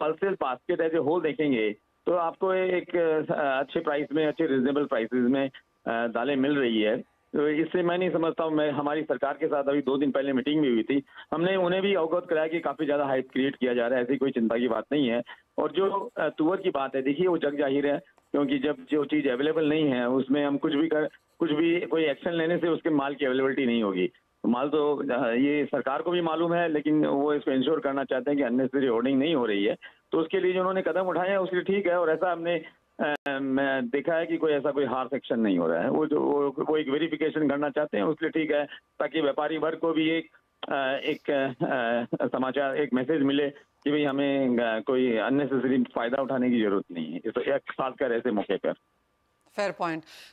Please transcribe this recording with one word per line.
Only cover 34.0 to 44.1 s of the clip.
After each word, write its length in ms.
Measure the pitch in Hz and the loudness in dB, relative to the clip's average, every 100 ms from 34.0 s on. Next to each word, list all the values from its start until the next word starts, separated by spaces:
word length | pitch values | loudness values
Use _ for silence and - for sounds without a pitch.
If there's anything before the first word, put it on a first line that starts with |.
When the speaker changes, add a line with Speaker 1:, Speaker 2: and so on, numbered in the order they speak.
| 139 | 0
Speaker 1:
है 120 | 165 165 | -2 -2
कि 100 | 165 | 0
कोई 160 | 156 | 0
ऐसा 180 | 143 147 | 0 0
कोई 140 | 139 | 0
हार्श 260 | 131 131 127 | 0 -2 -2
एक्शन 260 | 131 - 120 | -6 -4 0
नहीं 180 | 110 90 | 2 2
हो 100 | 82 | 2
रहा 140 | 82 | 0
है। 80 | 117 | 0
वो 160 | 151 156 | 0 0
जो, 140 | 147 | 0
वो, 340 | 135 143 143 135 | 2 2 0 -2
वो 180 | 139 156 | -2 0
एक 120 | 135 | 0
verification 600 | 147 160 151 156 156 147 | -2 -2 -2 -2 0 0
करना 220 | 143 147 | 0 -2
चाहते 260 | 151 151 - | -2 -2 0
हैं 80 | |
उसके 220 | 180 151 156 | -2 -2 -2
लिए 160 | 165 | -2
ठीक 120 | 156 | 0
है, 100 | 147 143 - _ - | -2 -2 -8 _ -6
ताकि 220 | 151 156 | -4 0
व्यापारी 380 | 143 139 151 156 | 0 0 -2 -2
वर्ग 200 | 156 160 | -4 -2
को 140 | 165 | -2
भी 180 | 156 160 | 0 0
एक, 200 | 165 160 _ _ _ - | 0 -4 _ _ _ -6
अ, 320 | 143 131 135 151 | -2 -2 -2 -4
एक, 240 | 143 - | -4 -2
अ, 960 | 143 139 131 143 131 117 120 120 - 120 | 0 0 -2 -2 0 0 -2 -2 -4 -2
समाचार, 500 | 131 131 127 139 151 | 0 -2 0 -2 -2
एक 160 | 143 | 0
मैसेज 300 | 123 127 160 | 0 0 0
मिले 280 | 139 139 143 | 2 2 -2
कि 400 | - - _ 147 | -4 -18 _ -2
भाई 140 | 147 | 0
हमें, 540 | 143 | 0